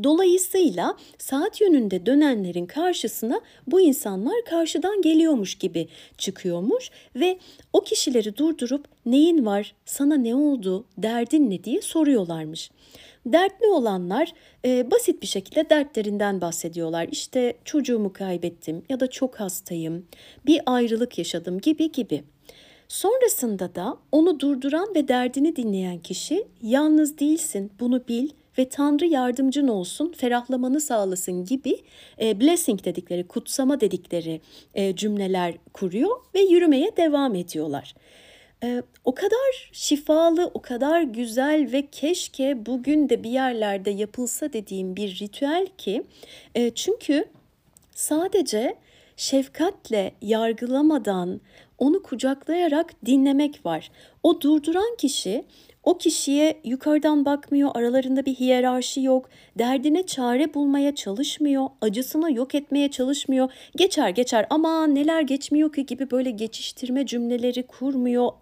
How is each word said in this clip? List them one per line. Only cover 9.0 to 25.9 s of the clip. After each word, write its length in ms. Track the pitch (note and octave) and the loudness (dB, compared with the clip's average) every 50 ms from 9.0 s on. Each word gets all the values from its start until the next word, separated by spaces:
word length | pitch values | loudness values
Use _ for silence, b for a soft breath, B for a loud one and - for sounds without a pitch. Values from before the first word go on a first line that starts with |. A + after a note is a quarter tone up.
| - | -2
"Neyin 400 | A#3 B3 C#4+ D#4 F4 E4+ D#4 A3+ | 2 4 6 6 6 4 4 2
var, 300 | G#3 G3+ G3+ G#3 - - _ _ | 2 0 -2 -2 -6 -12 _ _
sana 300 | - - - C#4+ C#4+ D#4 | -10 -4 0 2 2 2
ne 200 | C4+ A#3 A3+ A#3+ | 2 2 2 2
oldu, 500 | C#4 D4+ D4 C#4 A#3+ F#3 F#3+ F#3 G3 - _ _ | 2 2 2 0 0 -2 -2 -4 -4 -6 _ _
derdin 520 | F3+ F#3 A3 A#3 A#3 A#3+ - D4+ D#4 C#4+ G#3+ | -6 -4 -2 -2 -2 0 2 2 4 4 2
ne?" 140 | F#3 E3+ - | 0 -2 -4
diye 180 | A3 C4+ G#4 | -4 -4 -4
soruyorlarmış. 920 | - - - E4 D#4 D4 C4+ G#3+ F3+ E3 E3 D#3+ D#3 D#3 D#3+ - - - B B B B B B B B B B - | -4 -2 0 2 4 4 4 2 2 -2 -6 -8 -8 -10 -10 -12 -14 -16 B B B B B B B B B B 0
Dertli 420 | A#3+ A#3+ E4+ F#4+ G4 F#4+ - A#4 | 2 4 4 4 2 0 2 2
olanlar, 640 | G#4 F#4+ D4 A#3 G#3+ F#3+ F#3 F3+ F3 G3 C4 E4 - b b b b b b - | 4 4 4 2 0 -2 -2 -2 -2 -2 -2 -2 -2 b b b b b b -2
e, 260 | B3+ B3+ B3 A#3+ B3 | 0 2 0 2 2
basit 300 | G4+ A#4+ - F#4 - - | 2 2 2 0 0 -2
bir 60 | - | -4
şekilde 420 | - - G3 F#3+ - - D#4 D#4+ D#4 | -6 -6 -6 -8 -2 0 0 4 4
dertlerinden 720 | D#4 D4+ C#4+ D4 - A3+ G3+ G#3 G3+ G3+ G#3 G3+ G3 F3+ | 4 4 4 0 -4 -4 -4 -2 -2 -2 -2 -2 -2 -4
bahsediyorlar. 640 | F3 E3+ E3 - - E3 E3+ E3+ E3 D#3+ E3 E3 E3+ - | -4 -6 -6 -8 -8 -8 -8 -6 -6 -4 -4 -4 -4 -6
"İşte 460 | - - - - - B3+ B3 A#3+ - - _ | -8 -10 -10 -4 -2 -2 -2 -2 -4 -8 _
çocuğumu 480 | - - D4 A#3+ B3 A#3+ A3 G#3 F#3+ - | -4 -2 -2 0 0 -2 -2 -2 -4 -6
kaybettim 720 | - G3 F#3+ F3+ E3+ F3 F3 E3+ - - D#3+ D#3+ E3 - - | -8 -6 -6 -4 -4 -6 -8 -8 -10 -10 -10 -8 -8 -8 -8
ya 100 | C4+ B3 | -4 -2
da 100 | C4 B3+ | -4 -4
çok 300 | - - C4+ B3+ - - | -2 -4 -6 -6 -4 -6
hastayım, 640 | G#3 F3+ - - - - F3 E3 D#3+ D#3+ E3 F3 - B B B B B B B - | -8 -8 -8 -10 -10 -10 -8 -6 -6 -6 -8 -10 -12 B B B B B B B 0
bir 160 | C4 D#4+ - - | 2 2 2 2
ayrılık 520 | - B3+ B3 A#3+ A3 A3+ A3 B3 A#3+ - | 0 0 0 2 0 0 -2 -2 -4 -4
yaşadım." 420 | - E3+ - - E3 E3+ F#3 F3+ G3 | -6 -6 -6 -6 -8 -6 -6 -6 0
gibi 320 | - D#4 D4+ D4+ D#4+ D#4 | 0 0 2 2 -2 -2
gibi. 320 | - C4 G#3+ - D3+ C#3 - _ _ B B B B B B B B B B | -2 -4 -4 -4 -4 -6 -6 _ _ B B B B B B B B B B
Sonrasında 880 | B - - - F#4+ B4 C5 B4+ G#4 - - B3+ A3+ G3+ F#3 F#3 - - | B -6 -2 0 2 2 4 2 2 2 0 -4 -4 -4 -4 -6 -8 -8
da 220 | F3 F3+ A#3+ E4+ - _ _ | -8 -8 -8 -8 -10 _ _
onu 280 | - D#4 E4 F#4 D#4 C4+ | 2 4 4 4 2 2
durduran 560 | C#4 C#4+ C#4+ B3+ C4+ C#4 D4 E4 F#4+ A4+ F#4+ | 0 -2 0 -2 -2 -2 -2 -2 -2 0 0
ve 120 | D#4 C#4 | 0 2
derdini 480 | - B3 B3 B3 B3 B3 C#4 C#4+ E4 D#4+ | 2 2 0 0 -2 0 0 0 0 0
dinleyen 440 | C#4 A#3 G#3+ G3 F#3+ F#3 F3+ | -2 -2 -2 -2 -2 -2 -4